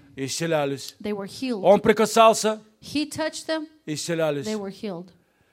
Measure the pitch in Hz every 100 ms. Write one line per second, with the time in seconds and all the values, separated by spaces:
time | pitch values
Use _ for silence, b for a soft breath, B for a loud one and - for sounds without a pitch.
0 | - - 135 - 165 156 143 139 - -
1 | 208 208 196 - 262 220 180 202 214 214
2 | 214 226 226 220 214 214 - _ - 285
3 | 294 - 320 311 - 320 311 _ - 151
4 | - 165 156 143 208 214 196 190 214 170
5 | 185 _ _ _ _